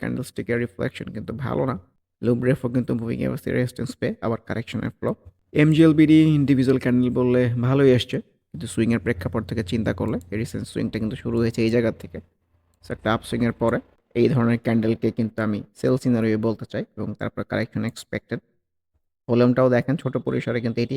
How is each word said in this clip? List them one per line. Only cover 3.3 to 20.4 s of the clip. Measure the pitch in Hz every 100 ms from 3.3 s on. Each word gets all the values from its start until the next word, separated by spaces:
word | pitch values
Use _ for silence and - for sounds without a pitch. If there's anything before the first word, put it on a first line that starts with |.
| 127 - 127
রেজিস্ট্যান্স | 123 - 113 -
পেয়ে | 120 226 107
আবার | 113 -
কারেকশনের | 131 - - 117 -
ফ্লো। | 113 - - _ _ -
এমজিএল | 151 156 160 151
বিডি | 151 156 156 151
ইন্ডিভিজুয়াল | 135 135 127 131
ক্যান্ডেল | 127 123 123 127
বললে | 123 123 123 120 123
ভালোই | 139 139 123
এসছে, | - 127 - _ _
কিন্তু | - 113
সুইং | - 113 117
এর | 120
প্রেক্ষাপট | 120 - 117 -
থেকে | 117 110
চিন্তা | 117 107 104
করলে | 107 - -
এই | 104
রিসেন্ট | 117 110 -
সুইংটা | 113 110 107
কিন্তু | 110 -
শুরু | 120 117
হয়েছে | 117 117 113
এই | 120
জায়গা | 113 -
থেকে। | - 85 - _ _ _ _ _
So | - -
একটা | 107 113
আপসুইং | - 117 117
এর | -
পরে | 113 120 - _ _ -
এই | 117
ধরনের | 123 117 117 -
ক্যান্ডেলকে | 113 110 113 113 110
কিন্তু | 110 - 110
আমি | 104 - -
সেল | 131 127
সিনারিও | 131 120 113 107 113
বলতে | 107 -
চাই | 113 220 -
এবং | 104 107
তারপর | 104 - 104
কারেকশন | 107 110 107 110
এক্সপেক্টেড। | - - 107 - 120 - _ _ _ _ _ _ _ -
ভলিউমটাও | 120 123 123 131 120
দেখেন | 120 131
ছোট | 127 127 127
পরিসরে | 123